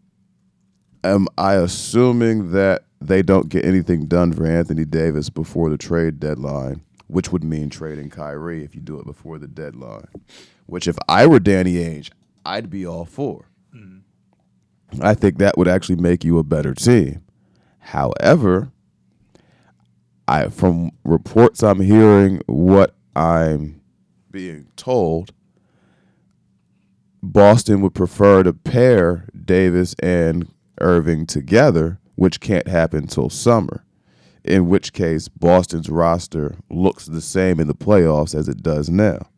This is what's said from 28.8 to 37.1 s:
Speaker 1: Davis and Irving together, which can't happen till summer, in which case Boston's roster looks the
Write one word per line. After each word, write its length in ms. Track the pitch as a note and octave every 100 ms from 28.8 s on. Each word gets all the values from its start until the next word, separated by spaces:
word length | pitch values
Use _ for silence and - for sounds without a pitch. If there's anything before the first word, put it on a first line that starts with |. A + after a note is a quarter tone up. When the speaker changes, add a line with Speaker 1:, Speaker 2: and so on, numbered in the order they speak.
| B2+ A2+ F2 F2 F#2 -
Speaker 1:
Davis 500 | E2 F#2 F#2 F2 F2+ -
and 460 | F2+ F2+ E2 E2 E2 _ _ -
Irving 460 | F2 F2 D#2+ D#2+ E2
together, 720 | D2+ C2 G#2+ C#3+ E2 E2 F#2 _ -
which 240 | F#2 -
can't 260 | - F#2 -
happen 380 | F2 D#2+ D#2+ C#2
till 220 | - B1
summer, 540 | - A#2+ A#2 F2+ - _ _ _ _ _ _
in 240 | - F#2+ F2
which 240 | F#2+ -
case 360 | - E2+ D#2+ -
Boston's 600 | - F2 F2+ F2 E2 D#2+
roster 640 | D#2+ E2 E2+ E2 D#2+ D2 - -
looks 360 | E2 F#2+ -
the 140 | -